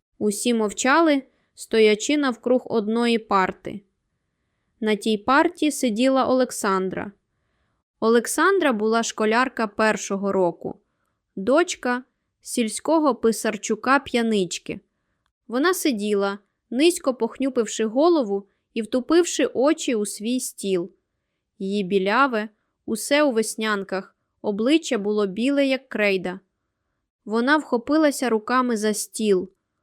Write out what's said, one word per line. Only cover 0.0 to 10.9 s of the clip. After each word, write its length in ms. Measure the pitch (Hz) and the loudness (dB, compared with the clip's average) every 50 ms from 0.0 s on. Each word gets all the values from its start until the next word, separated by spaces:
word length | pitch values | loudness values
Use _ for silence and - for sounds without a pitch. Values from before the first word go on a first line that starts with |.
| _ _ _ | _ _ _
Усі 360 | - 208 214 202 - - 240 233 | -4 -2 -2 -2 0 0 0 0
мовчали, 720 | 226 214 202 202 - - 254 277 320 339 311 285 269 - _ _ _ _ _ _ | 0 0 -2 -2 -2 0 2 4 4 4 4 4 2 0 _ _ _ _ _ _
стоячи 600 | - - - - 226 220 214 214 214 - - 294 | -20 -8 -2 2 4 6 6 4 2 0 0 0
навкруг 440 | 294 285 262 233 - - 240 254 247 - | 0 0 0 -2 -2 0 0 0 0 0
одної 540 | - - 233 202 208 226 233 240 233 233 220 | -2 -4 -2 -2 0 0 0 2 2 0 0
парти. 640 | 220 - 202 190 185 185 185 - - - - 202 - _ _ _ _ _ _ _ _ _ _ _ _ _ _ _ _ _ _ - | 0 0 0 2 2 0 -2 -8 -10 -12 -12 -12 -14 _ _ _ _ _ _ _ _ _ _ _ _ _ _ _ _ _ _ -4
На 160 | 220 214 214 | -2 -2 0
тій 220 | 202 - 226 220 | 0 0 -2 -2
парті 540 | 202 208 - 262 294 330 330 - - 302 302 | -2 0 2 4 4 4 2 0 0 -2 -2
сиділа 560 | 285 - 269 247 208 220 254 269 269 262 240 | 0 0 -2 -2 0 2 2 2 2 2 2
Олександра. 840 | 233 254 262 254 247 - - - 202 190 190 190 185 - - - 208 - _ _ _ _ _ _ _ _ _ _ _ _ _ _ _ _ - | 2 2 2 0 0 -2 -4 -2 0 0 0 -2 -2 -4 -6 -10 -10 -12 _ _ _ _ _ _ _ _ _ _ _ _ _ _ _ _ -2
Олександра 760 | 214 220 233 240 220 - - 302 320 381 392 381 302 285 233 | 2 2 4 2 2 0 0 2 2 4 4 4 2 2 0
була 300 | 202 214 220 226 226 226 | 0 0 0 0 0 -2
школярка 640 | - - - 214 214 214 240 262 269 - - 226 | -2 -4 -2 0 0 2 0 0 -2 -2 -4 -6
першого 640 | 208 - - 220 220 208 202 - - 202 196 196 196 | -4 -2 0 0 0 0 -2 -4 -6 -6 -4 -2 0
року, 480 | 196 190 180 170 165 - - - - _ _ _ | 0 2 2 0 0 -4 -10 -12 -12 _ _ _